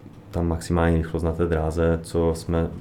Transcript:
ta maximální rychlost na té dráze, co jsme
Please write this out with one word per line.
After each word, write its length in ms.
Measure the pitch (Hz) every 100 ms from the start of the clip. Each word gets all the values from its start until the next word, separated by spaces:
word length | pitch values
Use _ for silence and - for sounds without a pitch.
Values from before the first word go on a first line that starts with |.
| - - -
ta 100 | 87
maximální 560 | 85 82 - 85 85 82
rychlost 260 | 78 80
na 80 | 82
té 140 | 80
dráze, 540 | 85 80 80 82 82 82
co 300 | - 85 82
jsme 320 | 80 - 85 85 -